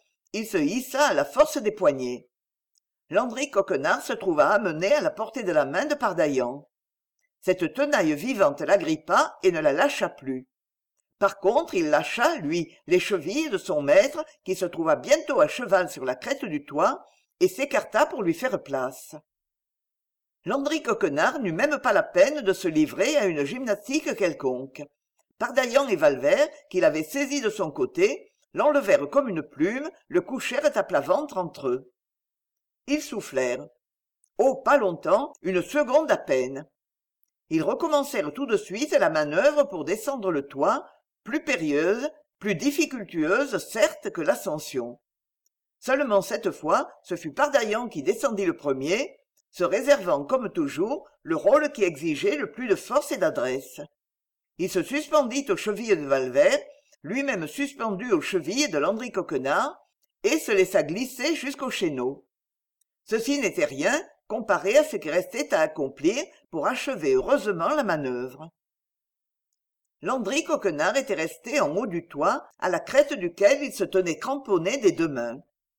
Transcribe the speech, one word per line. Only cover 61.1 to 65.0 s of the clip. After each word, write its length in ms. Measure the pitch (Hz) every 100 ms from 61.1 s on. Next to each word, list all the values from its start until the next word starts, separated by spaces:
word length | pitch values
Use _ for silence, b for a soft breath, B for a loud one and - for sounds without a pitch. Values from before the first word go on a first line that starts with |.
| - 277
jusqu'au 360 | 311 262 277 262
chéneau. 560 | - 175 131 123 143 _ _ _ _ _ _ _ _
Ceci 360 | - 220 233 285
n'était 240 | 208 175
rien, 360 | 147 135 175 285 - _ -
comparé 500 | - 214 175 185 269
à 60 |
ce 120 | 302
qui 140 | 202